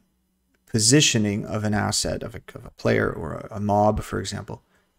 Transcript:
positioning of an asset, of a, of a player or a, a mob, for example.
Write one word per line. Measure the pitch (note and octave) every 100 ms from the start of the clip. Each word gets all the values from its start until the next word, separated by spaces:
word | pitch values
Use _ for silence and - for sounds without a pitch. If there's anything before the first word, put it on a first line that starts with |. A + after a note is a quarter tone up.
| _ _ _ _ _ _ _
positioning | A2 A2 D3 D3 A2+ G#2 G#2 G#2+
of | G#2+
an | G#2 G#2
asset, | G2+ - D#2+ -
of | -
a, | - - -
of | -
a |
player | - A#2 A2+ G#2
or | - D#2
a, | E2+ - G#2+
a |
mob, | G#2 G#2 G#2+ G#2+
for | - G2+
example. | G2 G2+ G2 A2+ _ _ _